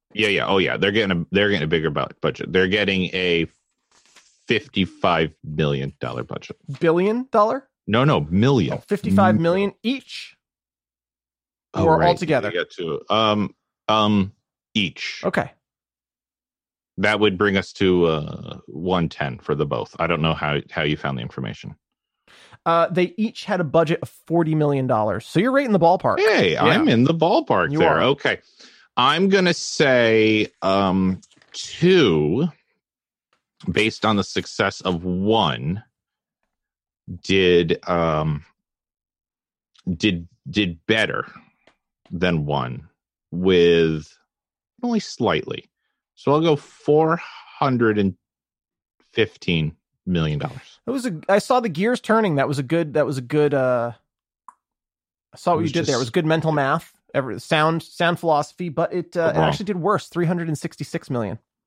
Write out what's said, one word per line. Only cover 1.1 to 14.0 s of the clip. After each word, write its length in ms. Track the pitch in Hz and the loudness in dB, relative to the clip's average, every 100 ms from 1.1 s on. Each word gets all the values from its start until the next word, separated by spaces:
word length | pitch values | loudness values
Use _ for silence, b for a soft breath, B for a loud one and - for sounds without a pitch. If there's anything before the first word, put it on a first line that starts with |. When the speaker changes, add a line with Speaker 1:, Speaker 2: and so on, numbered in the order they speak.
| 87 | -2
Speaker 1:
a, 40 | 80 | 0
they're 160 | 95 104 | 0 2
getting 140 | 95 | 0
a 40 | 78 | 0
bigger 220 | 82 78 | 0 -2
bu-, 160 | 71 69 - | -4 -6 -4
budget. 320 | 80 - - | -6 -4 -2
They're 160 | 92 92 | 0 2
getting 360 | 104 98 95 90 | 0 0 0 -2
a 320 | 92 90 85 80 _ _ _ _ _ _ _ _ _ - | -2 0 0 -2 _ _ _ _ _ _ _ _ _ -4
fifty-five 880 | 113 - 98 90 - 95 82 78 - | -4 -4 -4 -4 -2 0 2 0 -4
million 500 | - 76 76 69 67 - | -10 -2 -2 -2 -6 -10
dollar 220 | 62 60 | -10 -10
budget. 320 | - - - - - 139 | -10 -14 -16 -20 -16 -4
Speaker 2:
Billion 480 | 165 170 196 233 262 | 0 0 0 -2 -2
dollar? 380 | 220 214 269 - _ - | 0 0 -2 -10 _ -2
Speaker 1:
No, 180 | 110 | 2
no, 160 | 143 98 76 | 4 2 2
million. 440 | 92 127 131 90 | 2 4 4 2
Speaker 2:
Oh, 80 | - - | -2 -6
fifty-five 520 | 202 202 190 185 208 | -4 0 4 4 4
million 320 | 165 185 202 | 2 0 -2
Speaker 1:
Million. 40 | - | -4
Speaker 2:
each? 540 | 220 262 - - - _ _ _ _ _ _ _ _ _ _ _ _ _ _ | -4 -6 -8 -18 -18 _ _ _ _ _ _ _ _ _ _ _ _ _ _
Speaker 1:
Oh, 120 | - 165 | 0 2
Speaker 2:
Or 120 | 160 | 4
Speaker 1:
right. 100 | 170 | 4
Speaker 2:
altogether? 400 | 170 160 135 104 | 2 0 0 0
Speaker 1:
You 120 | 87 | -4
get 100 | 80 | -6
to, 300 | - 82 71 - | -6 -6 -6 -2
um, 440 | 107 110 107 98 _ _ _ - | 2 2 2 -2 _ _ _ -2
um, 440 | 107 | 2